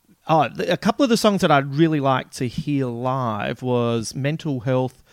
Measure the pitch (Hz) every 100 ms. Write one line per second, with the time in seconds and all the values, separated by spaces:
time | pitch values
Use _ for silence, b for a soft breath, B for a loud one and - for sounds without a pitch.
0 | _ _ - 160 120 - - - 208 226
1 | 269 233 214 196 185 143 139 139 165 156
2 | 135 131 - - 127 - 147 139 127 117
3 | 127 131 120 107 131 135 127 120 117 117
4 | 107 139 139 160 156 131 120 127 127 -
5 | _